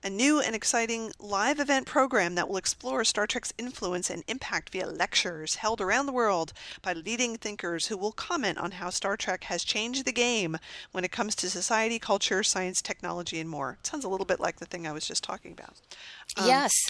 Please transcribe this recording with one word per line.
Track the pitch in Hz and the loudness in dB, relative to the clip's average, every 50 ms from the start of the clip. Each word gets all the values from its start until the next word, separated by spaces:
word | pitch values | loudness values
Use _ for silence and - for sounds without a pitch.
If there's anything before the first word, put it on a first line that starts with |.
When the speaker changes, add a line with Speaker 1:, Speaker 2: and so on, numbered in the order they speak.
| - | -6
Speaker 1:
a | 196 | -4
new | 196 202 254 285 302 294 | 2 4 6 6 6 6
and | - 226 226 | 4 2 -2
exciting | 214 - - - 233 226 220 233 226 226 214 - - | 0 0 2 4 4 2 2 0 -2 -4 -6 -10 -12
live | - 208 202 196 208 254 302 294 | -6 -2 0 2 4 4 2 2
event | 285 277 277 269 262 | 2 4 4 2 2
program | - - 294 262 247 262 214 175 175 175 | 2 4 4 4 6 4 4 4 4 2
that | 175 - | 0 0
will | - 196 185 | 0 -2 -2
explore | - - - - - 254 262 262 220 | -2 -2 -4 -4 -4 -2 0 2 2
Star | - - 214 208 | 2 2 2 0
Trek's | 208 - 247 - - - | 0 -2 -4 -4 -6 -8
influence | - 233 247 - - 214 180 180 180 180 - | -6 -8 -8 -6 -4 -4 -2 -2 -2 -2 -2
and | 175 170 - - | -4 -6 -6 -6
impact | 226 262 - - 202 165 - - | -6 -6 -4 -4 -4 -4 -4 -4
via | - 185 - | -6 -4 -4
lectures | - - 160 180 - - - - 185 170 156 156 156 - | -4 0 0 -2 2 2 2 2 2 -4 -6 -4 -4 -4
held | - - 214 226 214 | 0 2 0 0 2
around | 196 185 214 254 285 | 2 2 2 2 2
the | 277 | 2
world | 254 247 233 214 190 170 160 156 - - - - - - | 2 2 4 4 4 2 0 -4 -6 -14 -14 -14 -14 -6
by | - 185 | -4 -4
leading | 180 165 160 196 233 226 254 233 226 226 | -4 -2 -4 -4 0 0 0 0 0 -4
thinkers | - 214 208 - - 175 170 160 - | -6 -6 -6 -4 -2 -2 0 0 -2
who | - 220 | -2 -2
will | 185 196 220 | -2 -2 -4
comment | 226 - - - 359 320 240 190 - - | -2 -4 -4 -2 -2 0 0 0 0 -2
on | - 175 | -4 -6
how | 185 180 214 180 | -6 -6 -6 -4
Star | 185 - - 190 196 | -4 -2 0 0 -2
Trek | - - - 185 - - | 0 -2 -2 -2 -4 -4
has | - 190 175 - | -4 -4 -2 -2
changed | - - 214 220 240 254 277 254 | 0 0 0 -2 -2 -2 -2 -2
the | 262 | 0
game | 233 240 240 247 240 220 185 160 160 165 - - - - - - | 2 2 4 4 4 2 2 0 -2 -4 -8 -12 -14 -16 -14 -6
when | - 190 180 | -4 -2 -2
it | 185 | -2
comes | - - 202 214 - | 0 -2 0 0 0
to | - - 180 | -2 -2 -2
society, | 175 180 180 - 233 220 220 226 233 226 | -2 -2 0 2 2 4 4 2 0 -2
culture, | - - 202 202 - - 208 185 | 2 2 2 2 4 2 2 2
science, | - - - 190 185 185 185 - | 2 2 2 2 0 0 0 -2
technology, | - - 180 - - 175 170 175 170 - 165 165 | -2 -2 -8 -6 -6 -6 -4 -4 -4 -4 -4 -4
and | 160 165 | -4 -4
more. | 160 147 135 135 185 - | -4 -2 -4 -4 -4 -6
It | - | -8
sounds | - - 294 262 | -6 -6 -4 -2
a | 190 | -2
little | 190 190 196 | -2 -2 2
bit | - 180 170 | 2 2 2
like | - 170 165 - | 2 -2 -2 -4
the | 165 | -10
thing | - - 175 165 | -10 -8 -6 -6
I | 156 | -6
was | 147 156 - | -6 -6 -6
just | - 165 - - | -4 -4 -4 -4
talking | - 190 - - - | -4 -8 -10 -10 -16
about. | 170 - - - - - _ _ - - - - - - - - - | -16 -16 -18 -18 -20 -20 _ _ -20 -18 -16 -18 -18 -16 -12 -8 -2
Um, | - 190 240 | 4 6 6
Speaker 2:
Yes. | 262 269 285 214 - - - | 6 6 6 4 4 4 2